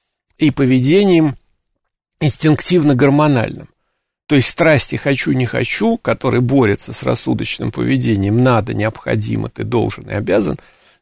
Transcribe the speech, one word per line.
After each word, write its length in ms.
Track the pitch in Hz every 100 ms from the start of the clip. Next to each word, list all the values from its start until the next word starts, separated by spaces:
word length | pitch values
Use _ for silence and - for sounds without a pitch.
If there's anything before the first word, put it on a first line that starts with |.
| _ _ _ -
и 140 | 156
поведением 840 | 135 131 127 131 190 202 170 156 - _ _ _ _ _ _ _ _
инстинктивно-гормональным. 1500 | 151 - 156 151 - 180 147 131 143 143 151 131 - - - _ _ _ _ _ -
То 80 | 143
есть 140 | -
страсти 480 | - 160 147 - 131
"хочу, 340 | 147 139 -
не 140 | 131 120
хочу", 520 | 120 120 - 220 226
которые 440 | - 113 131 120
борются 500 | 123 139 110 101 -
с 120 | -
рассудочным 680 | 127 123 - 117 113 - 123
поведением 720 | 123 120 135 123 101 98 113
"надо, 300 | 127 117 113
необходимо, 760 | 107 110 - 120 113 110 113 110
ты 140 | -
должен 460 | 110 117 107 - -
и 40 |
обязан", 460 | 101 127 202 175 - - _ _ _